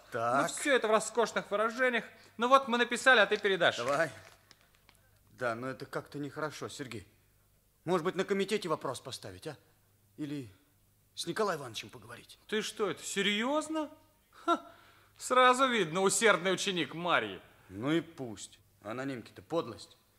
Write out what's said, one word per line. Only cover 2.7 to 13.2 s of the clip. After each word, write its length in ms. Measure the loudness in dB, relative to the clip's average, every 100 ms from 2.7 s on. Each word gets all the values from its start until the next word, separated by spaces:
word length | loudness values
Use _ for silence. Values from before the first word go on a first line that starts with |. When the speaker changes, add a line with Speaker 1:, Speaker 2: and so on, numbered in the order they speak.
| 0
Speaker 2:
написали, 420 | 0 2 6 6
а 60 | 6
ты 120 | 2
передашь. 400 | 0 2 2 2
Speaker 1:
Давай. 320 | 0 0 -2 -4 -20 -20 _ -20 _ _ _ _ _ _ _
Да, 200 | -8 -6 -4
но 120 | -8
это 180 | -10 -10
как-то 320 | -10 -10 -10
нехорошо, 520 | -10 -8 -8 -8 -12
Сергей. 360 | -10 -12 -12 -16 _ _ _ _ _ _ _
Может 220 | -2 0 0
быть, 100 | -4
на 80 |
комитете 460 | -2 -2 -2 -2 -2
вопрос 320 | -4 -4 -8
поставить, 460 | -10 -12 -14 -14 -14
а? 100 | -14 _ _ _ _ _ -12
Или 320 | -8 -8 -10 -16 _ _ _ _ _
с 140 | -12 -6
Николаем 320 | -2 -2 -2
Ивановичем 300 | -8 -12 -14
поговорить? 500 | -16 -18 -20 -20 -20 -6
Speaker 2:
Ты 140 | -4
что, 280 | -4 -4 -4
это 140 | -4
серьезно? 840 | -6 -2